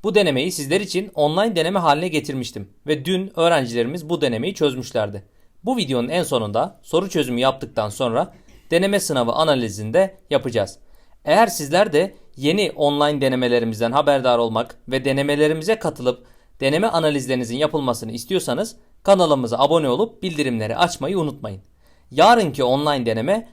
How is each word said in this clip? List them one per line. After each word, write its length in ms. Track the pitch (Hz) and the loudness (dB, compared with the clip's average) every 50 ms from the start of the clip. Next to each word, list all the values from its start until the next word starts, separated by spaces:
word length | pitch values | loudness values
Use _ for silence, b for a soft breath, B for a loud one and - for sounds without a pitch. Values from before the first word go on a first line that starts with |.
| - | -2
Bu 100 | 208 190 | 2 2
denemeyi 380 | 208 202 165 139 127 143 185 | 4 4 4 2 0 0 -2
sizler 280 | 175 - 143 135 160 196 | -4 -6 -4 0 0 0
için 300 | 208 196 - 185 208 202 - | 0 -2 -4 -4 -4 -4 -2
online 420 | 160 147 147 156 180 208 233 202 | 0 0 2 2 2 0 0 0
deneme 220 | 170 156 170 196 196 | 0 -2 0 -2 0
haline 300 | 170 156 143 151 175 180 | 2 2 2 2 0 -2
getirmiştim 600 | 156 151 139 143 135 131 120 - - 107 98 - _ _ _ | -2 -4 -4 -4 -6 -6 -8 -8 -10 -12 -14 -14 _ _ _
ve 180 | 143 156 139 135 | -4 -4 -4 -2
dün 280 | 165 185 185 190 190 - | -2 -2 -2 -4 -6 -2
öğrencilerimiz 720 | - 165 170 170 151 131 117 117 120 117 120 151 180 151 151 | 0 2 2 4 2 0 0 -2 -2 -2 -2 -4 -8 -4 -4
bu 120 | 170 156 | -2 0
denemeyi 340 | 147 131 117 110 127 185 196 | 0 0 0 -2 -4 -6 -2
çözmüşlerdi. 720 | - 156 143 127 127 127 - - 120 107 104 101 101 - _ _ _ _ - _ - - | 0 0 0 0 -2 -10 -6 -4 -2 -2 -2 -6 -12 -14 _ _ _ _ -20 _ -10 -4
Bu 120 | 202 262 | -4 -2
videonun 320 | 240 180 131 135 123 120 131 | -2 -2 -2 0 -2 -2 -2
en 140 | 156 180 | -2 -4
sonunda 580 | 165 - 139 123 110 104 104 113 147 - - - | -2 0 -2 -2 -2 -2 -2 -2 -2 -4 -6 -18
soru 280 | - - - 165 190 190 | -12 -2 -2 -2 -2 0
çözümü 300 | - 170 143 127 123 120 | -2 -2 -2 0 -2 0
yaptıktan 480 | 127 135 135 - - 110 - - 107 107 | 0 0 0 -2 -10 -8 -4 -4 -4 -4
sonra 460 | 104 - 135 120 113 131 175 185 b b b b b b b b | -4 -4 -4 -2 0 -2 -2 -4 b b b b b b b b
deneme 300 | 160 170 185 196 202 196 | 0 0 2 2 0 0
sınavı 320 | - - 151 131 120 117 | -2 0 -2 0 0 0
analizini 600 | - - 160 160 143 131 117 110 95 101 107 107 117 | 0 0 2 2 2 0 0 -4 -6 -8 -8 0 2
de 220 | 175 190 190 - - _ _ | 2 2 2 -2 -14 _ _
yapacağız. 480 | 143 135 135 135 110 113 98 95 - - - - - - - - - _ _ | -2 -2 -2 0 -2 -2 -2 -2 -6 -20 -20 -20 -20 -20 -20 -20 -20 _ _
Eğer 220 | 151 156 202 233 | 2 6 6 6
sizler 460 | 202 - - 151 139 151 180 208 208 | 4 2 -6 -6 0 2 2 2 4
de 220 | 147 147 180 196 b b b b b | 4 2 2 2 b b b b b
yeni 360 | 135 131 147 170 208 202 160 - | -2 0 0 2 2 0 -2 0
online 440 | - 151 143 143 143 147 147 151 143 | 0 0 0 2 2 2 2 2 0
denemelerimizden 720 | 135 135 131 127 127 123 120 120 117 117 110 107 117 117 | 0 0 0 2 0 2 2 2 0 0 -2 -2 -4 0
haberdar 460 | 123 143 151 143 143 135 123 127 123 117 | 0 2 2 4 2 2 4 2 2 2
olmak 400 | 120 113 113 110 127 - - - _ - | 2 0 0 -2 -4 -4 -10 -20 _ -4
ve 160 | 127 131 127 | -4 -2 -2
denemelerimize 760 | 139 131 135 139 143 143 143 151 151 160 160 156 190 220 220 | 0 0 0 0 0 2 2 2 2 0 -2 -2 -2 -2 -2
katılıp 520 | - 196 196 - 127 123 131 - b b b b b b b - | -2 -6 -6 -2 -2 -4 -4 -4 b b b b b b b -4
deneme 260 | 139 135 147 165 208 | -2 0 0 0 0
analizlerinizin 680 | 226 - 165 160 156 147 143 127 120 131 123 127 110 117 | 0 0 0 0 0 0 -2 -2 -2 -2 -2 -2 -4 -2
yapılmasını 560 | 131 151 147 - 156 139 127 117 - - 110 | -2 -2 0 0 -2 -2 -2 -4 -4 -6 -10
istiyorsanız 640 | 117 117 - - 190 180 - - 151 147 208 233 - b b b b b | -10 -10 -8 -4 -4 -4 -2 -2 -4 -4 -4 -8 -10 b b b b b
kanalımıza 560 | _ - 202 190 175 160 147 135 123 113 120 117 | _ 4 4 6 6 4 4 2 2 -4 0 0
abone 300 | 135 143 160 165 151 135 | 2 4 4 2 2 2
olup 340 | 123 143 220 226 - - | 0 0 -2 -4 -4 -8
bildirimleri 540 | - 185 165 147 143 131 120 113 110 107 113 | -8 -6 -4 -4 -2 -2 -2 -4 -4 -4 0
açmayı 420 | - 175 170 - - 135 151 202 190 | 0 0 -2 -2 -6 -6 -4 -4 -4
unutmayın. 420 | 160 147 123 - - 104 98 98 - - _ _ _ _ - _ _ _ | -4 -4 -6 -8 -12 -12 -12 -14 -18 -20 _ _ _ _ -20 _ _ _
Yarınki 540 | 127 139 170 214 240 233 202 156 127 - 131 | 2 6 6 8 8 6 4 0 0 0 2
online 420 | 123 131 139 147 151 147 135 120 | 2 2 2 2 0 0 0 0
deneme 420 | 113 110 113 117 156 202 226 226 B | 0 -2 0 0 0 -2 -2 -4 B